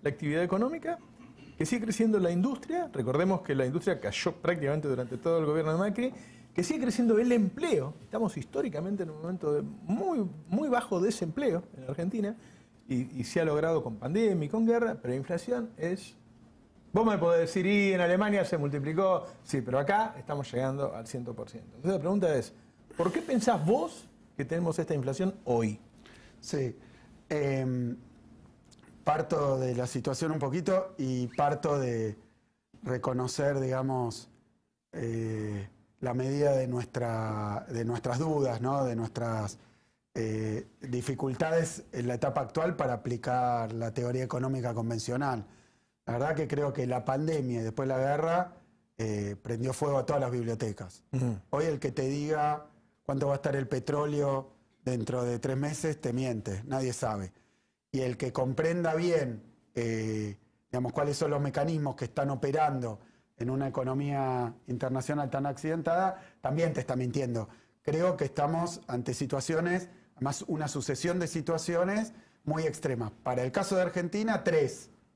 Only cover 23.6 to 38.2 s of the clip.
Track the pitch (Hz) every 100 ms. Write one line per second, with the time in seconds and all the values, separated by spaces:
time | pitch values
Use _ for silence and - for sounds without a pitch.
23.6 | 156 247 330 - - - - - 135 165
24.6 | 170 160 160 151 127 131 190 190 - 117
25.6 | 113 104 - - - - - - - 147
26.6 | 131 - - - - - - 151 139 135
27.6 | 131 127 120 - - - - - - -
28.6 | _ - - - - 151 160 160 143 131
29.6 | 127 120 123 131 120 131 160 156 139 156
30.6 | 175 190 190 - 131 127 123 - 143 151
31.6 | 160 143 127 117 110 104 - _ _ _
32.6 | _ - - 127 131 127 127 - 143 139
33.6 | 131 131 131 131 120 113 - _ _ _
34.6 | _ _ _ 170 117 113 113 110 107 104
35.6 | 98 - _ _ 127 123 131 143 147 135
36.6 | 127 123 120 - 117 113 110 107 107 104
37.6 | - 117 113 120 127 123